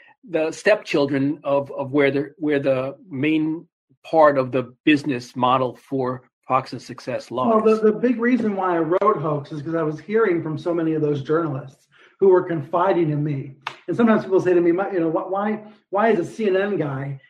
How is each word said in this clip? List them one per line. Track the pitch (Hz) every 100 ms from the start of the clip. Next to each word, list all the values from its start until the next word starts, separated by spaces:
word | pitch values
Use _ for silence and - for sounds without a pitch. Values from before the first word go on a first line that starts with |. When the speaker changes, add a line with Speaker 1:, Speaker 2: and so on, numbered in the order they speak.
| _ _ 247
Speaker 1:
the | 160 160
stepchildren | 160 - - - 156 143 139 139 151
of, | 139 143 139
of | - 127
where | 143 139
the, | 139 147 -
where | 151 143
the | 139 131 135 139 185
main | 135 147 156 156 160 - _ _ _
part | - 160 151 135
of | 127
the | 127 120 -
business | - 147 151 123 - 131
model | 123 131 127 -
for | - 135 127 127 _ _ -
Fox's | 131 127 120 -
success | 120 - 110 -
lies. | 117 233
Speaker 2:
Well, | 220
the, | 220 220 214
the | 170
big | 240 220
reason | 240 254 214 196
why | 185 170
I |
wrote | 156 185 208 165
Hoax | 151 147 139
is | 156
'cause | 147 165
I |
was | 156 151
hearing | - 208 185 170
from | 156 143
so | 175
many | 170 160
of | 156
those | 147 139
journalists | 131 156 165 135 - _ _ _ _ -
who | 196
were | 180
confiding | - 165 135 175 190 175 156
in | 147
me. | 147 135 - - - - -
And | 175
sometimes | 226 214
people | - 190
say | 165
to | 175
me, | 170
"Mi-, | 175 196
you | 190
know, | 165
wh-, | 180 190
why, | 196 208 214 - - -
why | 196 226
is | 175
a | 165
C | - 214
N | 190
N | 208 185
guy | 151 135 143 135